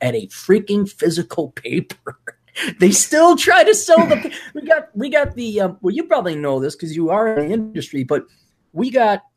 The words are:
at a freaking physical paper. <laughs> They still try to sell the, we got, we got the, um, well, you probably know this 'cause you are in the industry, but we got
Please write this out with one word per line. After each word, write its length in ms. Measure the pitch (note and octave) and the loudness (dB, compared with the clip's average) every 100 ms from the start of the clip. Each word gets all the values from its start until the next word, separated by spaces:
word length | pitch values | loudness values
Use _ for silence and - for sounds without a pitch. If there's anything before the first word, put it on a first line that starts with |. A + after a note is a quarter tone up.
at 140 | B2+ A2+ | -4 -4
a 120 | G2 | -8
freaking 640 | - - G#3+ G#3 G3+ G3 | -8 2 2 2 -2 -4
physical 640 | - E3 E3 E3 - C3+ | -2 -2 -2 -4 -6 -8
paper. 680 | - A#2+ C#3+ - - - - | -10 -6 -6 -6 -12 -18 -18
<laughs> 40 | - - _ - B3+ - | -18 -20 _ -10 -10 2
They 100 | F3+ | 4
still 460 | G3 - D4+ F4 D#4+ | 4 2 4 6 6
try 260 | F#4 F4+ | 4 4
to 100 | G#4 | 6
sell 320 | G#4+ - E4 E4+ | 4 4 4 4
the, 220 | C#4 E4 - - | 0 -2 -12 -16
we 100 | D4 | -14
got, 260 | D#4 D#4 - | 0 0 0
we 160 | G#3 C4+ | -8 -2
got 260 | D4 C#4+ A#3+ | 0 0 -4
the, 260 | A#3 G#3 | -6 -2
um, 160 | F#3+ - | -4 -2
well, 160 | F3+ G#3+ | -4 -4
you 80 | |
probably 320 | - C#4+ F3 D3+ | 0 0 0 -4
know 240 | C#3+ C3+ | -4 -2
this 160 | C#3 - | -4 -6
'cause 160 | D#3+ | -10
you 160 | D#3+ E3 | -4 -2
are 280 | G3+ A3+ A3 | 0 0 -2
in 100 | D3+ | -2
the 60 | |
industry, 500 | A3+ A3 F#3+ C3 C#3 | -4 -6 -10 -8 -8
but 220 | B2 D3 - _ _ _ _ | -4 -4 -4 _ _ _ _
we 160 | D#3 B3 | -6 -2
got 320 | B3+ A3 G3 - | 2 2 0 -6